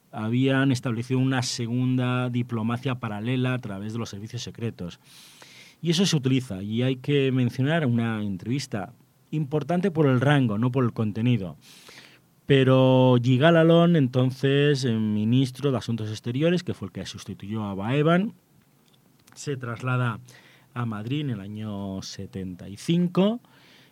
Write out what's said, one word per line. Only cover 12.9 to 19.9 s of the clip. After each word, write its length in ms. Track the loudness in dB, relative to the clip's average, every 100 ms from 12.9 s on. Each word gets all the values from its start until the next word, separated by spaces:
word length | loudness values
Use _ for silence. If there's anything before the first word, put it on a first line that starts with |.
| 6 6 6
Yigal 400 | 4 4 6 6
Allon, 360 | 6 6 6
entonces, 880 | 4 2 2 0 0 0 2 2 2
eh, 80 | 0 0
ministro 720 | 0 0 2 2 2 -2 -2
de 60 | -2
Asuntos 340 | -4 -6 -8
Exteriores, 540 | -8 -6 -2 0 0
que 100 | -4
fue 120 | -8 -10
el 60 |
que 140 | -12 -14
sustituyó 560 | -14 -14 -14 -8 -6
a 120 | -6
Baevan, 580 | -6 -2 0 4 2 0 -8 _ _ _ _ _ _ _ _ _
se 220 | -14 -8 -8
traslada 640 | -8 -6 -2